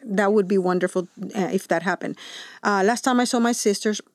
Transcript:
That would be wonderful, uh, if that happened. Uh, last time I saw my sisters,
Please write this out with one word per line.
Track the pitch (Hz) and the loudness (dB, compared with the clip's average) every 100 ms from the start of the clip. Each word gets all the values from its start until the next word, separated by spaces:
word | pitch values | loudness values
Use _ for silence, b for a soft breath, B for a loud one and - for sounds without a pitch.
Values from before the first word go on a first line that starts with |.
That | 247 196 202 | -4 0 4
would | 214 185 | 2 2
be | 202 | 2
wonderful, | 180 180 180 185 180 - 190 | 2 2 0 -2 -6 -8 -8
uh, | - - | -4 -2
if | 190 - | -2 -2
that | 170 | -2
happened. | 180 180 - - B B B B | 0 -2 -4 -10 B B B B
Uh, | 214 202 | 0 2
last | 196 240 | 2 2
time | 262 247 | 2 2
I | |
saw | 247 240 | 2 2
my | 233 | 0
sisters, | 240 220 202 214 208 - | 2 0 0 -2 -4 -8